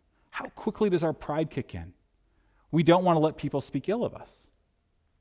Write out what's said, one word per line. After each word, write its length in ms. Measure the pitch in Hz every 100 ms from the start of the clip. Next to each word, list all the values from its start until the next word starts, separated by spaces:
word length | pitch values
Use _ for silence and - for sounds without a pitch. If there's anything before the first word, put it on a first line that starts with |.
| _ _ _
how 160 | - -
quickly 400 | - - - 214
does 140 | 175
our 80 | 160
pride 380 | 147 - 151 160
kick 260 | - - 87
in? 180 | 85 - _ _ _ _ _ _ -
We 120 | 156
don't 200 | 156 175
wanna 160 | 180 160
let 160 | 156 151
people 240 | 143 139
speak 300 | - 139 -
ill 160 | 226 214
of 80 |
us. 340 | - - - _ _ _ _ _ _ _ _